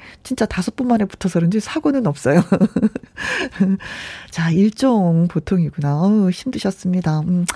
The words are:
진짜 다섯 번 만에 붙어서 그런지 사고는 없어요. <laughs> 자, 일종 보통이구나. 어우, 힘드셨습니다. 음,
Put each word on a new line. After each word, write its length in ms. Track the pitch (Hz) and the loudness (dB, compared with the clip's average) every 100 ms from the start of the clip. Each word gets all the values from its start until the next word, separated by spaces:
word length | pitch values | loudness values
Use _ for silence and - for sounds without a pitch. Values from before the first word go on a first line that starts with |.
| - - | -8 -16
진짜 240 | - 262 214 | -8 -2 -2
다섯 280 | - 180 - | -2 -6 -4
번 120 | 247 | 0
만에 160 | 233 | 0
붙어서 340 | 196 - 190 170 | 0 -4 -2 0
그런지 220 | 170 214 | 0 0
사고는 460 | - 320 302 277 208 | -2 -2 0 0 0
없어요. 360 | 143 - 151 | -2 2 2
<laughs> 1900 | - 190 202 - 214 - - - - - - - 190 190 - - - - - | 4 2 2 2 -2 -2 -16 -12 -8 -6 -6 -2 0 0 -4 -14 -14 -16 -12
자, 200 | - 165 | -4 0
일종 760 | 165 214 - 262 233 175 165 175 | 2 2 2 2 4 4 4 2
보통이구나. 720 | - - 190 156 - 143 147 | 0 -2 0 0 -2 -2 0
어우, 300 | 185 214 190 | 2 4 2
힘드셨습니다. 920 | 180 - 269 196 - 185 180 170 156 | 0 -4 -4 -4 -4 -2 -2 0 -2
음, 240 | 160 180 180 | 0 0 -2